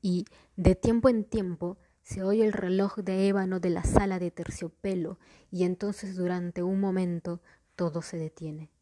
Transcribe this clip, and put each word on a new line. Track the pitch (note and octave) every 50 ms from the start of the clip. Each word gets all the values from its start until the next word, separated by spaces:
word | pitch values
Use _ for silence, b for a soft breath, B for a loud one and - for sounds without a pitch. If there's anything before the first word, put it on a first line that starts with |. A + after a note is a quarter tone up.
Y, | - F#3+ F3+ F3+ F#3+ b b b b b b
de | - F3 F#3+ F#3
tiempo | F#3 - A#3 A3+ A#3 A3 C4
en | A#3+ A3 G#3
tiempo, | - - A3 F#3+ F3+ F3 - E3+ F3 G3 b b b b b
se | b - - G3 F#3+
oye | F#3+ G#3 A3 A3
el | G#3+ G#3
reloj | - F#3+ F3+ F#3 F#3+ G3 G3 -
de | G#3+ F3+ F#3+ F#3+ F#3+ F#3+
ébano | G3 G3 G3 F#3+ F#3 F#3+ F#3
de | E3+ F3+
la | E3+ E3 E3+
sala | - - G#3 G3+ G3 F#3+
de | F3+ F3+ F3
terciopelo, | - - E3+ - - - F3+ D#3+ _ _ - G3 F#3+ F3+ E3 F3 F#3+ b b b b b b b
y | - F3+ F3+
entonces | F3+ F3+ - G#3 G#3 G3+ - - F#3+ F#3
durante | F3+ F3+ F3 F3+ F3+ F3 F3 - F3+ F3
un | F3+ F#3+ G3
momento | G3+ G3 F#3 F#3 F#3 F3 F3 E3+ - F3 E3+ F3 b b b b b _ _
todo | - F3+ E3 D3+ E3+
se | D#3+ - -
detiene | E3 D#3+ D#3 _ - E3 D#3 D3+ D3+ D#3 - _ _